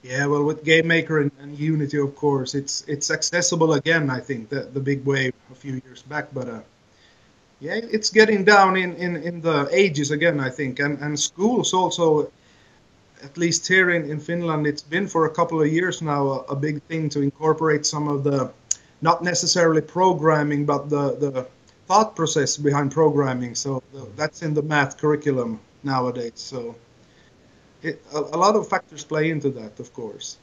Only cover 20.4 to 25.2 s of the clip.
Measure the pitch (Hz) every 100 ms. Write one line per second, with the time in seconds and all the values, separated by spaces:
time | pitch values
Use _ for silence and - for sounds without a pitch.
20.4 | 147 143 147 143 147 147 139 123 143 131
21.4 | 127 _ _ _ - 214 220 - 156 156
22.4 | 131 - 147 143 139 156 156 143 135 127
23.4 | 123 117 139 131 _ 135 113 104 151 -
24.4 | 165 151 151 147 135 - 151 147